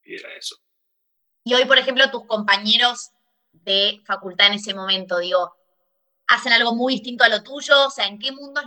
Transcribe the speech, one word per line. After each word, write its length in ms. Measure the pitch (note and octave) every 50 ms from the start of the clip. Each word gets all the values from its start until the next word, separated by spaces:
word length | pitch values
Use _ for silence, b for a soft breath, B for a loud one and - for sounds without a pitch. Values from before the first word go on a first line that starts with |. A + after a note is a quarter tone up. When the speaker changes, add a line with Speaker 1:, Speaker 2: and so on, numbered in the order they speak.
| _
Speaker 1:
y 100 | - -
era 180 | - - - -
eso. 200 | - - - - _ _ _ _ _ _ _ _ _ _ _ _ _ _ _ _ _ -
Speaker 2:
Y 100 | A#3 B3
hoy, 100 | B3+ C4
por 120 | C4 C4+
ejemplo, 320 | C4 B3+ C4 B3 C4 C4+ -
tus 140 | - A#3 -
compañeros 880 | - A3 G#3 G#3 G#3 F#3+ G3+ G#3 G#3+ A3+ A#3 B3 B3 A#3+ - - - _ _ _ _ _ _ _ _
de 480 | _ D#3+ - G3+ G3 G3 G3+ G#3 G#3 G#3 _
facultad 420 | - F#3+ F#3+ - F#3 F3+ F3 G3+
en 80 | G3+ G#3
ese 180 | G3+ - G#3
momento, 460 | G3 F#3+ F#3+ F#3+ F#3+ F#3 F#3 - F3+ F3
digo, 360 | F3 F3+ F#3 F#3 F3 - _ _ _ _ _ _ _ _ _ _ _ _ _ _ - -
¿hacen 240 | - - G#3 B3+
algo 220 | A#3 A#3 A#3 A#3+ A#3
muy 200 | A#3 B3 C4 C4
distinto 300 | - A3 B3 A#3+ - A3+
a 40 | A3+
lo 140 | G#3+ G3+
tuyo? 440 | - - C#4 D4 C#4+ D4+ C#4+ C#4 C#4
O 40 | D4
sea, 160 | - B3+ G#3
¿en 120 | G3 G#3 G#3
qué 120 | A#3+ C4+
mundos 320 | C4+ C#4 C#4+ C#4 C#4 D4 C#4+